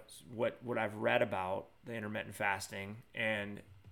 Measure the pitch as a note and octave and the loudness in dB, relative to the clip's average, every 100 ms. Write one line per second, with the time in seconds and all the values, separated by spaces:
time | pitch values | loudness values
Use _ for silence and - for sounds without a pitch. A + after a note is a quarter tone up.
0 | - - - A2+ A#2 - A#2+ A#2 A2 G#2+ | -2 -18 -10 0 0 0 -2 0 0 2
1 | A2+ B2 A#2 F#2+ F#2 G2 - - - A#2 | 4 6 4 2 0 0 -2 -12 -8 -6
2 | G#2+ G#2+ A2+ G#2 G#2 G2 - G2 G2 A2 | -4 -4 -4 0 2 2 -2 -6 -6 -8
3 | - - A2 G#2+ G2+ G2+ - - - | -8 -2 2 2 -2 -6 -12 -18 -12